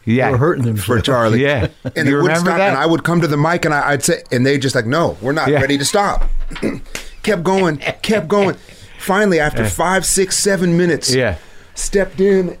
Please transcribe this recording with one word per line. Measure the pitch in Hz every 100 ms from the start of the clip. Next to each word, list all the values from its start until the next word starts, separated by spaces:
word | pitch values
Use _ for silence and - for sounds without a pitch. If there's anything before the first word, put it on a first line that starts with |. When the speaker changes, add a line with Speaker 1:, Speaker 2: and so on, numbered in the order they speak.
| -
Speaker 1:
Yeah. | 120 120
Speaker 2:
They |
were | 117
hurting | 147 147
Speaker 3:
For | 120
Speaker 2:
themselves. | 107 92 120
Speaker 3:
Charlie. | - 127 113 117
Speaker 1:
Yeah. | 139 147 160 -
Speaker 3:
And | 131 - 151
Speaker 1:
You | 143
Speaker 3:
it |
wouldn't | 175 160
Speaker 1:
remember | 175
Speaker 3:
stop. | 175
Speaker 1:
that? | 196
Speaker 3:
And | 143
I | 156
would | 165
come | 151 170
to | 165
the | 147
mic | 156 175
and | 165
I, | 147 139
I'd | 143
say, | - 170 -
and | 127 131
they | 143
just | 131
like, | 131 110
"No, | 147 156 76
we're | 113
not | 156 135
Speaker 1:
Yeah. | 143
Speaker 3:
ready | 135 143
to |
stop." | 143 208 202 - - - -
<clears throat> | - - - - - - -
Kept | - 202
going, | 170 190 180 147
kept | - - - 214 160
going. | 208 196 151 - - - -
Finally, | - 190 208 170
after | 147 123
Speaker 1:
Yeah. | 110
Speaker 3:
five, | 95 160 190
six, | 160 - 190 -
seven | - 196 180 170
minutes, | 180 147 -
Speaker 1:
Yeah. | 127 120 82 - - -
Speaker 3:
stepped | - - 196 185 -
in, | 196 190 180 -